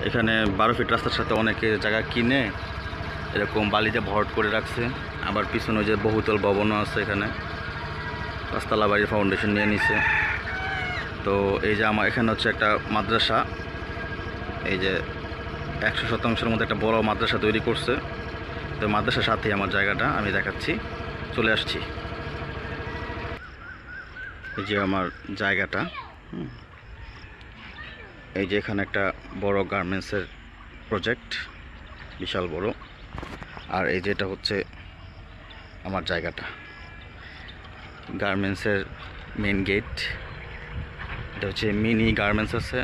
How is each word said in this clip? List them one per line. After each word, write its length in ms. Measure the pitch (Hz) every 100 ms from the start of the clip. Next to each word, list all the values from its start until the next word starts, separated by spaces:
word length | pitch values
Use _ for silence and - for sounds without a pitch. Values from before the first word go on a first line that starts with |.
| 101
এখানে 260 | 120 113 113 107 98
বারো 120 | 110 120
ফিট 120 | 113
রাস্তার 200 | 113 - -
সাথে 140 | 113 110
অনেকে 260 | 110 104 113 107
জায়গা 160 | 107 107 104
কিনে 300 | 123 117 139 113 92 - - - - - - -
এরকম 300 | - 101 107 107
বালিতে 260 | 104 110 110 101
ভরাট 200 | 104 101 -
করে 140 | 107 110
রাখছে, 260 | 104 - 120 135 - - -
আবার 160 | 104 98
পিছনে 240 | 113 - 110
ওই 60 | 104
যে 40 | 107 107
বহুতল 300 | 110 104 107 101
ভবনও 300 | 98 104 104
আছে 140 | 101 -
এখানে, 220 | 101 101 104 113 - - - - - - - - - - -
পাঁচতলা 360 | 107 - 110 107
বাড়ির 180 | 104 104
ফাউন্ডেশন 380 | 107 98 92 107 104
নিয়ে 120 | 104
নিছে। 240 | 104 - - - - - - - - - - - - - -
তো 100 | - 98 101 98 101
এই 60 | 104
যে 60 | 110
আমার 120 | 107 104
এখানে 180 | 117 113
হচ্ছে 160 | 110 117
একটা 140 | 104 107 107 -
মাদ্রাসা, 440 | 107 101 110 - 113 - - - - - - - - - - - - -
এই 60 | 95
যে 80 | 95 92 - - - - - - - - 110
একশো 160 | - -
শতাংশের 380 | 113 120 110 117
মধ্যে 140 | 113 117
একটা 120 | 110
বড় 120 | 110 113 107
মাদ্রাসা 300 | 104 113 113
তৈরি 160 | 104 107 107
করছে। 240 | 113 - 127 - - - - - - - -
তো 60 | 107
মাদ্রাসার 320 | 107 107 127 104
সাথেই 220 | 110 110 101
আমার 120 | 98 98
জায়গাটা 300 | 98 101 123 147
আমি 120 | 104 98
দেখাচ্ছি, 360 | 98 95 - 196 - - - - - -
চলে 140 | 110 107
আসছি। 220 | - - - - - - - - - - - - - - - - - - 1077 - 1077 1077 1077 1077 - - - - - -
এই 60 | 98
যে 60 | 101 98
আমার 200 | 98 90 - - 101
জায়গাটা, 380 | 101 98 95 98 165 - - - -
হুম। 160 | - - - - - - - - - - - - - - - - - - - - 92
এই 60 | 98
যে 40 | 104
এখানে 180 | 104 101 98
একটা 180 | 107 98 - - 98
বড় 140 | 101 101 92
গার্মেন্টসের 500 | 98 90 95 - 104 90 - - - - - -
প্রজেক্ট, 420 | 104 113 123 - - - - - - - - - -
বিশাল 260 | 92 101 90
বড়। 140 | 80 101 - - - - - - - - - - 92
আর 80 | 85
এই 60 | 90
যে 60 | 92
এটা 120 | 101 98
হচ্ছে 240 | 95 - 101 - - - - - - - - - - - - 92
আমার 140 | 95 85
জায়গাটা, 340 | 87 82 80 - - - - - - - - - - - - - - - - - 98
গার্মেন্টসের 580 | 101 98 98 95 110 101 - - - - - -
মেইন 160 | 104 101 95
গেট। 240 | 98 - - - - - - - - - - - - - - -
এটা 120 | - 101
হচ্ছে 160 | 95 110 101
মিনি 260 | 110 113 113 110
গার্মেন্টস 320 | 101 104 110 120
আছে 180 | - 127